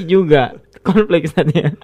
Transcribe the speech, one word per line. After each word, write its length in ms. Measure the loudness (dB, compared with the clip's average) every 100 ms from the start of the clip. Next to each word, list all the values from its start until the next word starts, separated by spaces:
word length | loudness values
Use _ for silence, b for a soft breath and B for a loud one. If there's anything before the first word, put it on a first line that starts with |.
juga 500 | 2 0 4 2 2 -6
<laughs> 180 | _ -10
konflik, 420 | -2 0 2 0 -2
Ustaz, 200 | -4 -2
ya. 220 | 0 -2 -4